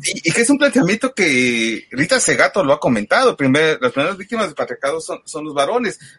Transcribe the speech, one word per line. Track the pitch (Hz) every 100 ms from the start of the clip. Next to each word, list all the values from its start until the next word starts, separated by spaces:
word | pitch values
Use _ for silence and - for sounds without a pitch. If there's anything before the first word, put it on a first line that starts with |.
Y, | - - -
y |
que | 233
es | 233
un | 285
planteamiento | 285 254 170 220 254
que | - 170 127 123 117 113 107 -
Rita | 123 - 262
Segato | - 135 180 202
lo | 135
ha | 147
comentado, | 170 110 104 208 254 -
primer, | 135 143 160 147
las | 123
primeras | 135 160 190
víctimas | 196 226 185
del |
patriarcado | 139 123 120 139 160
son, | 160 170
son | - 156
los | 151
varones, | 143 143 240 214 - -